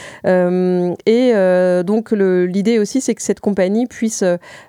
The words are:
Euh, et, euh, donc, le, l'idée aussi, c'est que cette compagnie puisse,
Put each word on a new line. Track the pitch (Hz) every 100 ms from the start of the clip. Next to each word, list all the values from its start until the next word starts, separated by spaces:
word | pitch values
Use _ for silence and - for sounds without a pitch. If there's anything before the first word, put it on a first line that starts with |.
| - -
Euh, | 185 185 180 180 180 180 180 -
et, | 214 233 254
euh, | 208 185 180 185 180
donc, | 180 220 220
le, | 214 190 180
l'idée | 180 196 202 226
aussi, | 202 262
c'est | 254
que | 214
cette | - 196
compagnie | 208 196 185 220 247
puisse, | - 220 - 185 175 - -